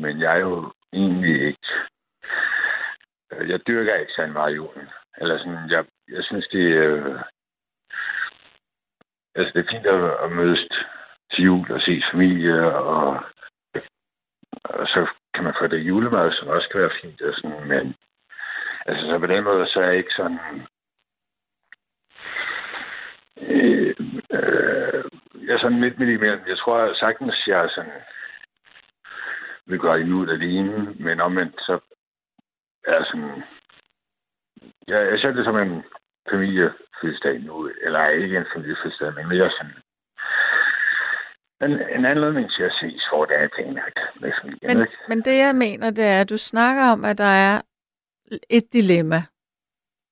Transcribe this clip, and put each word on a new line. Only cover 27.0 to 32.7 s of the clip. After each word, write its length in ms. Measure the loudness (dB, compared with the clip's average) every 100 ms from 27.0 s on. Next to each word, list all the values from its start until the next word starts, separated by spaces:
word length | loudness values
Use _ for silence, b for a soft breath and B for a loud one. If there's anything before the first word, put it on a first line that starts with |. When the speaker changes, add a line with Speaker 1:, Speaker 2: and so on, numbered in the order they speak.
| 0 0 -2 -2 2
Speaker 1:
jeg 180 | 2
er 40 | 2
sådan... 340 | -2 -8 -12 -18 B B B B _ _ -20 _ _ -18 B B B B B -6
Vi 120 | -2
går 160 | 2
i 80 | 2
jul 280 | 2 0 0
alene, 640 | -2 0 0 0 -2 -6 -6
men 200 | -4 0
omvendt, 400 | 0 0 -4 -6
så 180 | -4 -4 -4 _ _ _ _ _ _ _ _